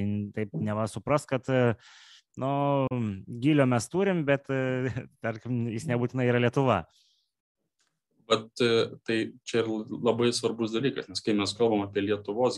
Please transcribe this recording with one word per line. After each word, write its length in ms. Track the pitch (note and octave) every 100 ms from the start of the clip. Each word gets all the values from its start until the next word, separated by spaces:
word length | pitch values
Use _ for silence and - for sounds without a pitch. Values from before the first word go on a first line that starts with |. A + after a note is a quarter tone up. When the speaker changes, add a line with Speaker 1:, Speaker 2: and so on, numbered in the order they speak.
| G2+ G#2 G2+ G#2+
Speaker 1:
taip 160 | G#2 A2
neva 240 | G#2+ G#2+ A2
supras, 320 | G2+ B2 D3 -
kad, 160 | B2+ -
e, 300 | C3 A#2+ A2 - - - - _ -
nu, 80 | C3 C#3 C#3+ C#3 C3 B2+ G#2+ F#2+
gylio 460 | - A#2+ C#3 D3 B2+
mes 160 | A#2+ -
turim, 340 | F3+ G3 F3 C#3
bet, 240 | C#3 -
e, 400 | C3+ C3 B2+ B2+
<laughs> 320 | A#2+ - _
tarkim, 460 | A2+ A2 A#2 B2 A#2
jis 160 | G#2+ C3+
nebūtinai 400 | A#2+ A#2+ C3 B2
yra 160 | A#2+
Lietuva. 400 | A#2+ C#3 C3 F#2+ - _ _ _ _ _ _ _ _ _ _ _ _ _ -
Speaker 2:
Vat, 200 | A2+ A2 -
e, 280 | A#2+ A2+ - - -
tai 120 | A2+ - - -
čia 160 | A#2
ir 80 | A2+
labai 640 | A2 A2 A#2 A2+ A#2 A#2+
svarbus 400 | A#2+ A2+ A2+ A2
dalykas, 340 | A2+ C3+ B2 -
nes 100 | G#2
kai 140 | - G#2
mes 160 | G2
kalbam 300 | - A#2 G#2+ G2+
apie 160 | G2+
Lietuvos 560 | G2+ G2+ G2+ G#2+ B2